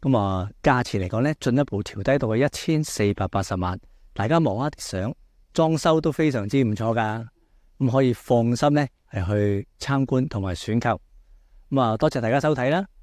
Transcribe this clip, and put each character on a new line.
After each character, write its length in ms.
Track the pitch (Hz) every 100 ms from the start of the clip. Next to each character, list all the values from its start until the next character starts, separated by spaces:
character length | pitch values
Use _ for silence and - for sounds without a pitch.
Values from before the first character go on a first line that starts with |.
噉 160 | 151 127
啊， 320 | 101 95 92 -
價 200 | - 127
錢 200 | 123 104
嚟 60 | 90
講 120 | 110
呢， 140 | 135 156
進 200 | - 123
一 40 |
步 180 | 143 101
調 200 | 101 -
低 160 | 101 139
到 160 | 113
去 80 | 110
一 60 | 143
千 320 | - - 156
四 300 | 156 - 104
百 160 | 101 95
八 140 | -
十 120 | 95 92
萬。 220 | 90 92 - _ -
大 120 | - 104
家 120 | 165
望 200 | 151 101
下 60 | 143
啲 40 | -
相， 360 | - 95 98 - - _ _
裝 240 | - 160 160
修 240 | 175 160
都 100 | 160
非 200 | 143 156
常 180 | 127 104
之 140 | 139
唔 100 | 123
錯 240 | 107 113 113
㗎， 280 | 110 110 113 _ _ _ _ _
噉 120 | 131
可 120 | 131
以 120 | 135
放 420 | 120 - 120 117 120
心 160 | 147
呢， 140 | 147 143 _ _
係 160 | - 90
去 420 | 104 104 101 98 _
參 280 | - 139 135
觀 200 | 131 127
同 120 | 110
埋 140 | 95
選 260 | 87 - 113
購。 180 | 120 104 _ - _ - _ - -
噉 100 | 135
啊， 160 | 120 110
多 120 | 156
謝 120 | 139
大 80 | 113
家 100 | 135
收 140 | 151
睇 160 | 143 127
啦， 160 | 160 196 -